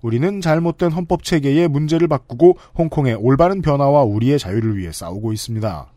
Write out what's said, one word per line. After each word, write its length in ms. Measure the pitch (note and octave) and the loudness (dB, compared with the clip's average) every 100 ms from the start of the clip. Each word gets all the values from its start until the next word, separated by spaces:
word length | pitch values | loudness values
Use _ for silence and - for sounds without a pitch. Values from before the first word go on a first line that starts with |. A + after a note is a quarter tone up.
우리는 380 | A#2 A#2 E3 G3+ | -2 0 0 -2
잘못된 500 | E3+ D#3 E3+ E3 F3 | 0 0 0 0 -2
헌법 320 | E3 F3 F3 | -2 -2 -4
체계의 460 | - E3+ C#3 C#3+ E3+ | 0 -2 2 2 2
문제를 400 | C#3 D3+ E3 E3 | 0 0 0 0
바꾸고 480 | C#3+ - A#2+ F3 F#3 - - | 0 -6 4 4 4 -4 -4
홍콩의 360 | E3 D#3 C3+ A2 | -4 0 -2 0
올바른 460 | A2+ C3+ E3+ G3 | 2 4 2 2
변화와 400 | D#3 C#3+ C#3 D3 | -2 0 2 2
우리의 360 | C3 G#2 A#2 C#3+ | 2 0 0 0
자유를 360 | F#2+ G2+ A2+ G2+ | -2 -4 -2 -4
위해 140 | F2+ | -6
싸우고 400 | D#2+ E2+ F#2 A2+ | -10 -12 -8 -6
있습니다. 540 | A2 - A2+ G#2+ E2 C2+ | -6 -8 -6 -6 -8 -14